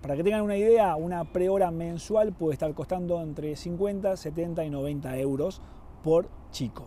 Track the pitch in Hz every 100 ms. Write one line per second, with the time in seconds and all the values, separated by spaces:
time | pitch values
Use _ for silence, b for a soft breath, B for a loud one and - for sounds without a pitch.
0 | 139 143 175 214 208 202 214 226 202 156
1 | 170 180 160 180 185 196 180 165 170 170
2 | - 214 214 185 160 151 156 147 147 185
3 | 175 170 160 147 151 147 170 175 202 196
4 | 196 190 - 156 170 165 156 143 143 147
5 | 135 131 139 135 170 - B B B -
6 | 156 160 - - - - 123 -